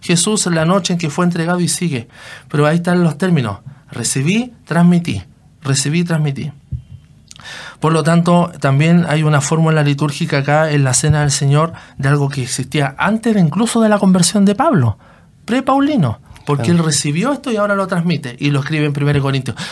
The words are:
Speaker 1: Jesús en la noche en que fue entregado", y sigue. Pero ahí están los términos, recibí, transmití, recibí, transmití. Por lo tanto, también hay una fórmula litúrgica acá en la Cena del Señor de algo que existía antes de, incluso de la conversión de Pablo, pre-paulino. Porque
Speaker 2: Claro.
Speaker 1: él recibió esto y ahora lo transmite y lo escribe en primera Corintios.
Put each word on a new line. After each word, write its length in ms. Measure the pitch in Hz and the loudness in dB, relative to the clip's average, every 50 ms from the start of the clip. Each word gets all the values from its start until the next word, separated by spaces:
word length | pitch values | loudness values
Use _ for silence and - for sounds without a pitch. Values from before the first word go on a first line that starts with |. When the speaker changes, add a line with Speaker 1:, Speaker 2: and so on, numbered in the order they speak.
Speaker 1:
Jesús 460 | - - 170 165 - 214 214 202 - | -2 0 0 0 0 0 -2 -2 0
en 80 | 180 170 | 0 0
la 100 | 165 160 | 0 2
noche 280 | 165 185 196 175 - 180 | 2 2 0 0 -2 -2
en 60 | 170 | -2
que 120 | 165 151 | -4 -4
fue 120 | 139 - 180 | -2 0 0
entregado", 360 | 180 175 170 160 170 180 180 | 0 0 0 -2 -2 0 0
y 80 | 175 | 0
sigue. 400 | 165 - - 180 170 139 120 110 - - - - - - - - - | -2 -2 -2 -2 -4 -4 -4 -6 -10 -16 -20 -20 -20 -20 -20 -12 -4
Pero 160 | - 147 147 | 0 2 2
ahí 120 | 151 165 | 2 2
están 260 | 170 170 180 180 180 175 | 2 0 0 2 2 2
los 160 | 165 139 - | 0 0 -2
términos, 400 | 196 185 175 143 120 107 95 - - - - - - - | 0 0 2 0 0 -2 -6 -10 -14 -20 -20 -20 -20 -14
recibí, 600 | - 117 117 117 - 135 135 160 202 226 247 247 - - _ | -10 -8 -6 -4 -4 -2 -2 0 0 -2 -2 -4 -10 -16 _
transmití, 560 | - 156 170 175 175 175 175 170 156 120 95 - - - _ _ _ _ _ | -2 0 4 4 4 4 2 0 -2 -6 -6 -8 -12 -20 _ _ _ _ _
recibí, 440 | - 131 135 135 - 143 151 175 175 | -4 -2 -2 -2 -2 -2 -2 -2 -2
transmití. 460 | 175 165 156 151 147 139 139 143 147 - - - _ - - - - - - - - - - - - - - - - - - - - - - | -2 -2 -2 -2 -2 -4 -6 -8 -10 -12 -16 -14 _ -14 -12 -12 -16 -20 -20 -20 -20 -20 -20 -20 -20 -20 -20 -20 -18 -18 -16 -18 -18 -8 -4
Por 140 | - 156 160 | 0 0 2
lo 80 | 160 | 2
tanto, 500 | 147 165 170 170 170 175 175 175 175 - - - | 2 4 4 4 4 4 4 4 2 0 -2 -2
también 460 | - 139 135 139 156 165 170 175 - | 0 0 2 2 4 4 4 4 2
hay 140 | - 147 160 | 2 0 0
una 200 | 156 151 151 143 | 2 2 2 2
fórmula 420 | 143 - 160 160 165 160 160 156 147 | 0 0 0 2 2 2 2 2 2
litúrgica 560 | 143 143 143 160 147 143 - 170 147 156 143 | 2 0 0 -2 -2 -2 -4 -4 -2 -2 0
acá 320 | 139 143 147 156 160 156 | 2 2 2 2 2 2
en 120 | 147 147 139 | 2 2 2
la 120 | 131 123 | 2 0
Cena 260 | - - 151 151 147 | 2 2 2 2 2
del 100 | 147 143 | 2 0
Señor 420 | 143 - 143 139 143 147 160 170 170 - - - - - | 0 0 0 2 2 2 2 0 -4 -8 -20 -16 -8 -4
de 100 | - 139 | 0 2
algo 200 | 147 143 143 139 | 2 2 0 -2
que 120 | 139 139 | -2 -4
existía 540 | 120 - - - 131 - - 151 143 139 139 | -6 -6 -6 -6 -6 -4 -2 -2 -2 -2 -2
antes 380 | - 139 180 214 220 - 240 214 | -2 -2 -2 -2 0 0 0 2
de, 60 | 208 | 2
incluso 380 | 175 147 - 185 233 226 - 233 | 2 2 2 0 -2 0 0 0
de 100 | 226 214 | 2 2
la 100 | 208 202 | 2 2
conversión 440 | 208 190 185 185 175 - - 208 196 | 2 2 2 2 2 2 2 2 2
de 120 | 202 202 | 2 2
Pablo, 420 | - - - 285 165 123 113 104 - - - - - - _ _ _ - | 2 0 2 2 2 2 0 -2 -4 -10 -20 -20 -20 -20 _ _ _ -6
pre-paulino. 760 | - 226 262 262 - 269 277 277 285 302 247 151 117 - - - - - - - | -4 -4 -2 0 0 0 2 2 0 0 0 0 0 -2 -6 -12 -20 -20 -10 -4
Porque 220 | - 147 139 117 | -2 -2 0 0
Speaker 2:
Claro. 120 | 117 175 170 | 2 2 2
Speaker 1:
él 60 | 160 | 2
recibió 480 | 160 143 - - 151 143 170 208 269 294 | 0 -2 -2 -2 -4 -2 -2 -2 -2 -2
esto 180 | - - 262 | -4 -4 -4
y 60 | 226 | -4
ahora 180 | 202 208 202 202 | -2 -2 0 0
lo 120 | 196 196 | -2 -2
transmite 500 | 180 190 175 165 175 165 135 135 123 120 - | -2 -2 -2 -2 -2 -2 -4 -6 -8 -8 -4
y 120 | 147 143 | -2 -2
lo 100 | 143 139 | 0 -2
escribe 240 | 139 - 156 151 147 | -2 -2 -2 -2 -2
en 80 | 147 139 | -2 -2
primera 260 | 143 143 143 147 143 | -2 -2 0 0 0
Corintios. 380 | 135 139 139 135 127 - 113 - - - | 0 -2 -2 -4 -4 -6 -8 -10 -12 -14